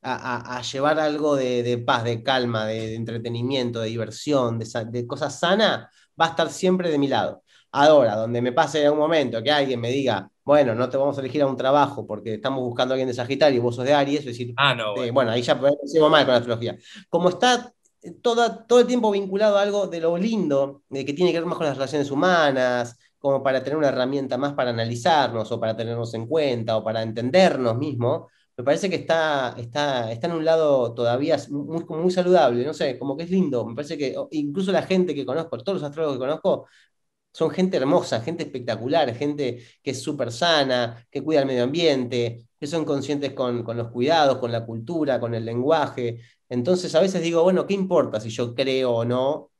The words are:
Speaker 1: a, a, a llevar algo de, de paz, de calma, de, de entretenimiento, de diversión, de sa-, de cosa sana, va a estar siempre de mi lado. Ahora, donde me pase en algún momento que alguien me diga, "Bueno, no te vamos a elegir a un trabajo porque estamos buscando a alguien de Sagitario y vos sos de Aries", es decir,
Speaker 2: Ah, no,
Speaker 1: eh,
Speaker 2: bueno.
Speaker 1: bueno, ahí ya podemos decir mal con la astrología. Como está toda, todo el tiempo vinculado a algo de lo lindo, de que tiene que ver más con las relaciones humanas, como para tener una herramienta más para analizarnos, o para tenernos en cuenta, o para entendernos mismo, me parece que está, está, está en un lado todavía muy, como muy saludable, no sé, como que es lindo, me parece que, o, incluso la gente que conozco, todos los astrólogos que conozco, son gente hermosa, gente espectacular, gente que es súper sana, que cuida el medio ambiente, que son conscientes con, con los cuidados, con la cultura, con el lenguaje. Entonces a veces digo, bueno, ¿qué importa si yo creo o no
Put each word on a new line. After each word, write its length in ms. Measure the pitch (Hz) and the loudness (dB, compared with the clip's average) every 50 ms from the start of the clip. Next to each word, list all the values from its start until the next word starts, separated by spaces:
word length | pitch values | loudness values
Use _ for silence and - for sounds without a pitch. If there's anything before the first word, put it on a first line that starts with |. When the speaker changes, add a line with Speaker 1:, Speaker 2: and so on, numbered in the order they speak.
| _ 135 127 | _ -6 -6
Speaker 1:
a, 420 | - - 127 123 120 120 - 123 | -6 -4 -6 -6 -6 -6 -8 -10
a, 20 | 123 | -8
a 40 | |
llevar 380 | 120 - - 131 135 147 156 156 | -8 -8 -6 0 0 2 2 2
algo 360 | 156 151 147 151 147 151 147 | 0 0 -2 0 0 2 2
de, 280 | 139 131 127 123 120 120 | 2 2 0 0 0 0
de 140 | 120 123 120 | 0 -2 -2
paz, 240 | 117 143 135 120 113 | 0 0 0 0 2
de 200 | 120 117 113 110 | -2 -4 -2 -2
calma, 420 | 139 135 131 123 120 117 110 107 110 | 0 0 0 0 0 -2 -2 -2 -2
de, 200 | 110 110 113 110 | -4 -4 -6 -6
de 60 | 110 | -6
entretenimiento, 840 | 113 113 113 113 117 110 120 117 120 117 131 139 135 123 120 120 117 | -6 -6 -6 -6 -6 -6 -6 -6 -4 -4 -2 -2 -2 -2 -2 -4 -4
de 80 | 113 110 | -6 -4
diversión, 720 | 113 117 110 104 - - - 147 147 139 123 117 117 113 | -4 -6 -8 -8 -10 -10 -4 0 2 2 2 0 -2 -4
de 60 | 113 | -6
sa-, 200 | 110 - 123 110 | -6 -6 -8 -8
de 220 | 117 113 123 120 120 | -6 -6 -6 -6 -6
cosa 220 | 147 135 147 139 | -6 -6 -6 -6
sana, 600 | 139 - - 170 190 202 220 185 139 110 - - _ _ _ _ _ - | -4 -2 0 2 2 4 4 2 2 -2 -6 -14 _ _ _ _ _ 0
va 60 | 165 165 | 0 0
a 20 | |
estar 200 | 165 - 165 151 | 2 -2 -2 -2
siempre 400 | 143 - - 185 185 185 175 175 | -2 0 2 2 2 2 2 0
de 80 | 156 143 | 0 0
mi 80 | 143 135 | 0 2
lado. 360 | 127 113 95 78 - - _ _ _ _ _ _ | 2 0 0 -2 -4 -8 _ _ _ _ _ _
Ahora, 440 | - 139 143 151 156 147 127 110 104 | 0 4 6 8 8 8 6 6 2
donde 260 | 107 113 117 117 120 | 0 -2 -2 -2 0
me 100 | 120 123 123 | -2 0 2
pase 260 | 160 160 143 147 156 | 2 0 2 2 2
en 60 | 147 147 | 4 4
algún 120 | 147 143 | 4 4
momento 420 | 147 156 165 156 139 123 110 113 113 | 2 2 2 2 2 0 -2 -2 0
que 80 | 135 | 0
alguien 280 | 151 147 139 131 127 120 | 2 2 2 0 -2 -4
me 100 | 117 120 | -2 -2
diga, 380 | 127 143 139 123 110 95 95 - _ _ _ | -2 0 0 0 0 -2 -4 -8 _ _ _
"Bueno, 300 | 135 143 151 143 120 110 | 4 4 4 6 4 2
no 140 | 113 127 131 | 0 -2 -2
te 80 | 135 135 | 0 0
vamos 200 | 135 143 135 139 | 0 0 -2 -4
a 40 | |
elegir 200 | 135 127 120 147 | -6 -6 -2 0
a 60 | 143 135 | 0 0
un 100 | 131 123 | 0 0
trabajo 500 | 127 131 139 147 143 - - - 107 - | 0 2 4 4 4 2 0 -10 -8 -8
porque 280 | 107 104 - 113 110 | -10 -8 -6 -8 -8
estamos 260 | 107 - 131 135 131 127 | -4 -4 -4 -4 -2 -4
buscando 300 | 123 117 120 127 127 131 | -6 -2 -2 0 0 0
a 20 | |
alguien 120 | 131 131 131 | -2 -2 -2
de 40 | 120 | -4
Sagitario 440 | 123 120 120 139 139 156 147 135 120 | -6 -4 -4 0 4 4 4 4 4
y 40 | |
vos 140 | 120 120 117 | 0 0 -2
sos 100 | 127 123 | -2 0
de 80 | 135 147 | 2 2
Aries", 260 | 143 139 143 143 147 | 2 2 2 0 -4
es 40 | 127 | -4
decir, 300 | 123 120 120 123 117 117 | -6 -10 -8 -8 -8 -2
Speaker 2:
Ah, 180 | 123 139 139 127 | 2 2 2 2
no, 180 | 120 113 107 104 | 0 -4 -4 -4
Speaker 1:
eh, 180 | 113 127 117 | -4 -4 0
Speaker 2:
bueno. 0 | |
Speaker 1:
bueno, 200 | 120 139 127 113 | 0 2 2 2
ahí 100 | 110 123 | 0 -2
ya 160 | 120 156 151 123 | 0 0 -2 2
podemos 220 | 127 139 143 147 | 2 0 0 0
decir 200 | - 143 - 160 | -4 0 2 4
mal 240 | 151 151 156 151 135 | 6 6 6 6 6
con 60 | - 127 | 6 4
la 40 | 117 | 2
astrología. 380 | 120 123 117 117 117 117 - - _ - - - - _ | 2 0 -4 -4 -4 -8 -8 -10 _ -20 -20 -20 -12 _
Como 200 | - 170 175 180 | -2 2 2 2
está 420 | 180 - - 247 247 240 240 - _ _ _ _ _ _ _ - 170 - | 0 2 2 2 2 2 -2 -10 _ _ _ _ _ _ _ -20 -20 -4
toda, 440 | _ 240 233 233 240 226 226 - - _ | _ 0 2 2 2 2 0 -6 -2 _
todo 120 | 233 247 | 6 6
el 80 | 240 240 | 6 6
tiempo 240 | 247 247 226 214 | 4 2 2 2
vinculado 460 | 202 196 196 190 190 196 214 214 202 202 | 0 0 -2 -2 -2 2 2 4 4 4
a 40 | |
algo 260 | 202 208 202 202 196 185 | 2 2 0 -2 -2 -2
de 120 | 170 170 | -4 -2
lo 180 | 160 165 170 175 | 0 0 0 2
lindo, 680 | 190 233 226 214 180 151 139 135 139 139 139 - _ _ | 0 0 0 0 0 2 2 2 0 -2 -4 -14 _ _
de 160 | - 135 135 | -8 -6 -4
que 80 | 127 147 | -4 0
tiene 180 | 156 180 180 | 2 2 2
que 80 | 156 165 | 2 0
ver 80 | 165 175 | -2 -4
más 100 | 165 160 | -4 -2
con 100 | 170 147 | -2 -2
las 80 | 135 127 | -2 -2
relaciones 340 | 135 123 139 151 139 143 | -4 -2 -2 -2 -2 0
humanas, 840 | 139 139 165 185 185 170 156 143 131 131 127 127 123 123 120 120 - _ _ _ _ _ | 0 2 2 4 4 4 4 4 2 2 2 2 0 0 -2 -4 -8 _ _ _ _ _
como 240 | - 139 139 135 131 | -2 0 0 2 0
para 200 | 135 131 131 127 | 0 0 0 -2
tener 140 | 135 139 160 | -2 -2 0
una 120 | 151 139 | 2 2
herramienta 480 | 123 123 123 131 139 143 135 127 131 123 | 2 0 -2 0 0 -2 -2 -2 -2 -2
más 160 | 139 143 143 | -2 -2 -2
para 160 | 143 131 123 | -2 -2 -2
analizarnos, 800 | 117 113 117 113 120 120 117 180 165 151 135 120 117 113 107 - | 0 -2 -2 -4 -4 -2 2 4 4 4 4 2 0 -4 -4 -4
o 80 | 120 110 | -4 -4
para 160 | 117 110 107 | -2 -4 -2
tenernos 380 | 110 117 113 117 117 117 117 120 | -4 -4 -6 -4 -6 -6 -6 -6
en 140 | 113 113 117 | -8 -6 -2
cuenta, 500 | 151 165 151 139 123 117 110 113 113 110 | -2 0 0 0 -2 -2 -2 -2 -2 -2
o 60 | 107 | -2
para 180 | 110 110 113 | -2 -4 -4
entendernos 760 | 113 113 107 117 117 127 135 - 143 147 143 131 127 117 113 120 | -4 -4 -6 -4 -4 2 4 6 6 6 4 2 0 0 0 0
mismo, 520 | 147 156 131 117 120 120 147 170 - _ _ _ _ _ _ | -2 -4 -4 -2 0 0 0 -2 -6 _ _ _ _ _ _
me 80 | - 120 | -6 0
parece 260 | 135 147 160 - 190 | 0 0 0 0 -2
que 60 | 175 143 | -4 -4
está, 560 | - - 165 165 160 156 147 139 131 120 - - | -2 -2 0 0 0 0 0 -2 -2 -4 -6 -8
está, 540 | 120 120 - 147 147 147 135 123 117 110 | -14 -8 -4 -2 -2 0 -2 -2 -4 -4
está 160 | 117 117 117 170 | -6 -6 -4 -4
en 60 | 170 | -4
un 120 | 160 156 | -2 0
lado 480 | 160 160 160 160 147 139 131 120 117 117 | 2 2 4 4 4 4 4 2 0 -2
todavía 440 | 117 120 117 120 131 143 143 156 143 - - | 0 0 0 2 0 2 0 0 0 -2 -6
muy, 360 | 143 143 143 143 160 165 165 | -8 -8 -6 -4 -6 -6 -6
como 160 | - 160 156 165 | -6 -6 0 0
muy 80 | 180 | 0
saludable, 540 | 180 185 175 180 180 180 151 127 120 120 123 | 2 2 2 4 6 6 6 4 2 0 -2
no 80 | 147 156 | -4 -4
sé, 240 | - 165 143 123 117 | -2 -4 -4 -4 -4
como 180 | 127 139 135 | -6 -6 -6
que 80 | 147 170 | -6 -4
es 60 | 175 | -2
lindo, 360 | 185 190 185 147 127 120 110 | 0 2 2 2 0 -2 -4
me 100 | 113 117 | -4 -6
parece 220 | 123 147 147 170 147 | -10 -8 -8 -6 -6
que, 200 | 147 131 - - | -6 -6 -4 -6
o, 100 | 131 - | -8 -6
incluso 400 | - 156 143 147 143 185 196 190 | -4 -4 -4 -4 -4 -4 -2 0
la 100 | 190 160 | 0 0
gente 320 | - - 185 185 180 175 143 | 0 2 2 2 2 2 0
que 120 | 139 135 | -6 -4
conozco, 320 | 120 127 160 160 160 - 113 | -4 -4 -4 -4 -6 -8 -8
todos 200 | 117 - 196 - | -4 -4 -4 -4
los 60 | 147 143 | -4 -6
astrólogos 300 | 143 156 160 151 139 123 | -6 -4 -4 -2 -2 -2
que 20 | 127 | -2
conozco, 420 | 131 151 - _ 190 151 - - _ _ _ _ _ _ _ _ _ _ _ _ _ _ | -4 -4 -2 _ 0 0 0 -4 _ _ _ _ _ _ _ _ _ _ _ _ _ _
son 180 | - 160 156 | -2 -2 0
gente 260 | 151 - 185 185 190 156 | 2 2 0 2 2 0
hermosa, 440 | 131 139 170 175 - - 131 117 | 2 2 2 2 2 0 -4 -4
gente 220 | 117 - 165 - 156 | -4 -4 -6 -8 -8
espectacular, 720 | 143 - 131 120 120 110 104 113 127 151 165 151 123 117 | -10 -10 -10 -6 -6 -6 -6 -4 0 2 2 2 0 -2
gente 480 | 117 143 147 147 143 139 123 117 120 - - _ _ _ | -4 -4 -4 -4 -2 -4 -4 -6 -8 -14 -20 _ _ _
que 80 | 143 | -8
es 100 | - - | -8 -6
súper 300 | - - 147 143 127 117 | -6 -8 -4 -4 -4 -6
sana, 720 | 117 - 175 175 165 151 139 131 127 123 120 117 120 - _ _ | -2 -2 2 4 4 4 4 2 2 0 0 -2 -4 -12 _ _
que 120 | _ 143 143 | _ -8 -4
cuida 180 | 151 160 147 | 2 2 2
el 40 | 135 | 2
medio 180 | 135 131 123 120 | 2 0 0 0
ambiente, 840 | 123 143 170 170 160 143 131 123 120 127 120 117 113 117 - - _ _ _ | 0 0 2 2 2 2 2 0 -2 -2 -2 -2 -2 -4 -10 -16 _ _ _
que 80 | 151 143 | -10 -6
son 160 | 160 165 151 | -4 -4 -2
conscientes 480 | 147 147 139 - - 147 143 139 135 135 | -2 -2 -4 -2 -4 -4 -4 -4 -6 -4
con, 300 | - 131 123 120 120 117 | -4 -4 -2 -2 -4 -4
con 140 | 113 113 117 | -6 -6 -6
los 120 | 113 113 | -6 -6
cuidados, 460 | - 120 123 143 165 165 151 135 127 110 | -4 -2 0 2 4 4 4 4 2 2
con 120 | 120 117 | -2 -4
la 140 | 117 117 113 | -4 -6 -6
cultura, 540 | 117 113 113 113 113 175 165 151 143 127 120 | -6 -10 -10 -8 -6 -4 -2 0 0 0 -2
con 160 | 117 117 117 | -2 -4 -4
el 100 | 113 113 | -4 -6
lenguaje. 720 | 113 117 120 127 143 160 156 143 123 - - 123 117 117 117 - _ _ _ _ _ | -4 -4 -2 2 2 2 2 2 -2 -4 -6 -6 -6 -6 -8 -16 _ _ _ _ _
Entonces 460 | 123 123 120 175 185 180 180 160 - | -4 -2 0 2 0 0 0 0 2
a 40 | 160 | 4
veces 200 | 190 190 190 180 | 4 4 2 0
digo, 220 | 165 170 170 165 165 | -2 0 2 4 4
bueno, 240 | 185 185 180 151 - | 4 4 2 2 0
¿qué 60 | 196 | -2
importa 440 | 196 190 185 180 160 131 120 117 107 | -2 0 2 2 2 2 2 -2 -6
si 100 | 110 117 | -6 -6
yo 260 | 117 - 123 120 117 | -4 -4 -4 -4 -2
creo 360 | 123 135 135 131 131 131 127 | -2 -2 0 0 0 0 0
o 140 | 120 117 117 | 0 0 0
no 460 | 120 120 123 131 135 151 160 - _ _ _ | 0 0 0 0 0 -2 -4 -8 _ _ _